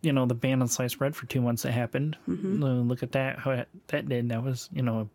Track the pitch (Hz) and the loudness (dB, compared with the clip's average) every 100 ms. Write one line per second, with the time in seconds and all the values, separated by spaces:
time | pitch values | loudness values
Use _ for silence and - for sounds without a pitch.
0 | 160 139 123 120 131 131 123 - 127 - | 4 4 4 2 2 2 2 0 -2 0
1 | 139 151 123 131 120 117 - 120 120 135 | -2 -2 -4 0 2 0 0 0 0 0
2 | 147 156 - 180 196 196 139 127 120 123 | -2 -4 -4 -4 -2 0 2 2 2 0
3 | - 139 135 131 - 127 120 185 _ 147 | -2 -2 -2 -2 -2 -2 -2 -12 _ -4
4 | 143 123 120 117 127 127 - - 123 113 | -2 -2 0 -2 -2 -4 -6 -2 0 0
5 | 107 | -4